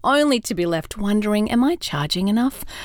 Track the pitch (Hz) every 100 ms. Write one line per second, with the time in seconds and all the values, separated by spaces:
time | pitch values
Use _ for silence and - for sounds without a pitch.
0 | - 285 294 254 - 175 175 165 - -
1 | 202 208 208 208 214 233 262 349 - 170
2 | 151 180 190 214 254 - - -